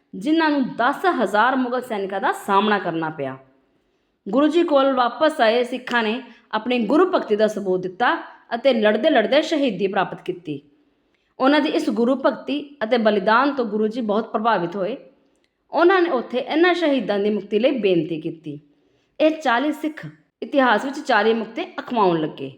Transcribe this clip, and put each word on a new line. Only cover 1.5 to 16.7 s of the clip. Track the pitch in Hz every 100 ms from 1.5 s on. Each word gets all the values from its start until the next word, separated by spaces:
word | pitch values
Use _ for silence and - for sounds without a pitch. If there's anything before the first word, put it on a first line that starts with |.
| 262
ਮੁਗਲ | 247 247
ਸੈਨਿਕਾਂ | 240 208 190 196
ਦਾ | 240
ਸਾਹਮਣਾ | 196 - 196 214 208
ਕਰਨਾ | 185 165 160
ਪਿਆ। | 156 135 131 _ _ _ _ _ _ _ _ 202
ਗੁਰੂ | 226 302
ਜੀ | 330
ਕੋਲ | 339 285 269
ਵਾਪਸ | 254 240 240 311 311
ਆਏ | 226 233
ਸਿੱਖਾਂ | 240 254 - 240
ਨੇ | 214 240 - - _
ਆਪਣੀ | 220 247 247
ਗੁਰੂ | 202 311 370
ਭਗਤੀ | 339 - 208
ਦਾ | 214
ਸਬੂਤ | 214 196 185
ਦਿੱਤਾ | 180 185 247 320 - - - 233
ਅਤੇ | 269
ਲੜਦੇ | 233 208 226 311
ਲੜਦੇ | 262 208 269
ਸ਼ਹੀਦੀ | 311 311 277 180 196
ਪ੍ਰਾਪਤ | 196 175 175
ਕੀਤੀ। | - 180 - 143 - _ _ _ _ _ _ -
ਉਹਨਾਂ | 262 302
ਦੀ | 285
ਇਸ | 330 302
ਗੁਰੂ | 208 233 269
ਭਗਤੀ | 311 220 - 285 285 -
ਅਤੇ | 220 240
ਬਲੀਦਾਨ | 214 208 190 226 285
ਤੋਂ | 277 220
ਗੁਰੂ | 208 214
ਜੀ | 233
ਬਹੁਤ | 220 202 226
ਪ੍ਰਭਾਵਿਤ | 226 226 208 170 196
ਹੋਏ। | 185 269 - _ _ _ _ _ _
ਉਹਨਾਂ | 269 349 381
ਨੇ | 339
ਉੱਥੇ | 254 220 240
ਇਹਨਾਂ | - 302 359